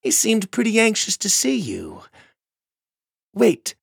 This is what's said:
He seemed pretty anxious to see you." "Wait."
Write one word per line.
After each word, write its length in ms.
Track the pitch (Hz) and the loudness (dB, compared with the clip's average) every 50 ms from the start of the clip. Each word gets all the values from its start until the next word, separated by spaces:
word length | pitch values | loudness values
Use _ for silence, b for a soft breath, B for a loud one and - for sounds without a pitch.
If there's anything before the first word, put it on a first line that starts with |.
He 100 | _ 262 | _ 0
seemed 400 | - - - 226 226 220 196 - | 0 0 2 2 2 0 0 -2
pretty 300 | - - 240 226 208 226 | -4 -2 0 2 4 4
anxious 360 | 226 226 214 - - - - - | 4 4 2 0 -4 -4 -4 -4
to 100 | - 202 | -2 -2
see 260 | - - - 254 269 | -2 0 0 0 -2
you." 480 | 247 175 120 - - 85 78 - 98 - - b b b b b b _ _ _ _ _ _ _ _ _ _ _ _ _ _ _ _ _ _ | -2 -4 -6 -8 -8 -10 -12 -14 -18 -20 -20 b b b b b b _ _ _ _ _ _ _ _ _ _ _ _ _ _ _ _ _ _
"Wait." 440 | _ 196 240 220 160 - _ - - _ | _ 2 4 4 4 2 _ -14 -14 _